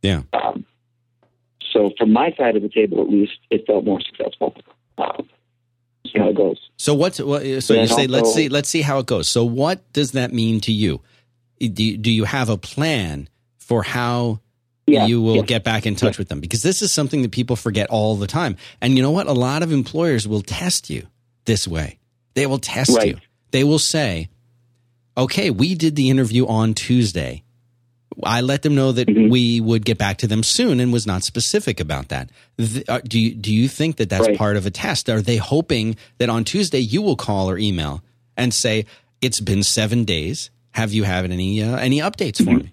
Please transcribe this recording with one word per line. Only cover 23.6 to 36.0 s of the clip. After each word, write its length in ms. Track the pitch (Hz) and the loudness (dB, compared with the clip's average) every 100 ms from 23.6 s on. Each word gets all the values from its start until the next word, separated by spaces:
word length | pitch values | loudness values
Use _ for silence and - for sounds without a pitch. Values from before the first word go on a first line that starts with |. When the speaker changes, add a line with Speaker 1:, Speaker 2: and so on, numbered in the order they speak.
Speaker 1:
will 160 | 143 156 | 4 2
say, 480 | - 160 135 85 82 _ _ _ _ _ _ _ _ - | 2 0 0 -2 -6 _ _ _ _ _ _ _ _ -2
"Okay, 320 | 127 - 202 | -2 0 -2
we 240 | 101 135 | 2 0
did 220 | 180 160 147 | 2 0 2
the 140 | 131 | 2
interview 360 | 131 120 117 123 | 2 2 2 2
on 260 | 110 110 | 2 0
Tuesday." 680 | 107 - 123 110 87 65 73 _ _ _ _ _ _ _ - | 0 0 2 2 -2 -6 -10 _ _ _ _ _ _ _ -8
I 160 | - 117 | -2 0
let 220 | 127 139 | 0 0
them 140 | 151 143 | 2 2
know 180 | 135 | 2
that 160 | 123 117 | 2 2
Speaker 2:
Mm-hmm. 180 | 107 110 | 4 4
Speaker 1:
we 320 | 123 120 117 | 4 4 2
would 240 | 113 113 | 2 0
get 140 | 107 110 | 0 0
back 220 | 101 - | 0 0
to 80 | 110 | 0
them 140 | 107 | 0
soon 380 | 107 - 247 127 | 0 2 2 2
and 140 | 123 | 2
was 120 | 120 104 | 0 0
not 180 | 92 | -4
specific 580 | - - - 208 208 98 | -4 -4 -2 -2 -2 -4
about 260 | 76 71 69 | -4 -6 -6
that. 220 | 67 65 _ _ - | -8 -8 _ _ -4
Th-, 280 | 113 120 - | -4 -4 -4
uh, 140 | 123 123 | -4 -2
do 140 | 117 | 0
you, 160 | 113 113 | 0 -2
do 180 | 101 | -2
you 140 | 107 131 | 0 0
think 300 | - 156 156 | 0 -4 -2
that 120 | 101 | -2
that's 180 | 98 110 | 2 2
Speaker 2:
Right. 80 | 101 | 2
Speaker 1:
part 180 | 107 104 | 0 0
of 100 | 95 | -2
a 40 | |
test? 380 | 90 - 156 - | -6 -4 -4 -2
Are 120 | 110 | -2
they 140 | 101 117 | 0 -2
hoping 640 | - 147 165 127 110 107 | 0 -2 0 -2 -2 -6